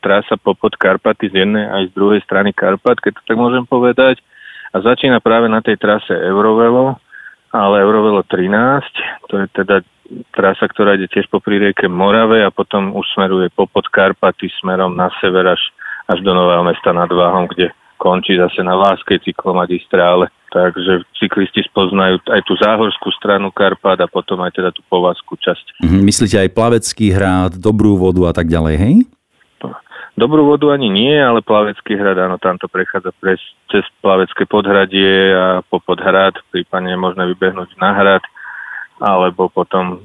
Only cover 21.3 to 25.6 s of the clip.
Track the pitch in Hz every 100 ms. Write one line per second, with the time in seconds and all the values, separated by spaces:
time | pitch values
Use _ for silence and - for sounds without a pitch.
21.3 | - 98 - - - 95 98 95 92 -
22.3 | 110 - 92 107 110 110 - - - 104
23.3 | 98 98 - 101 95 98 92 87 95 -
24.3 | 92 90 - 90 - _ 92 90 85 -
25.3 | - - -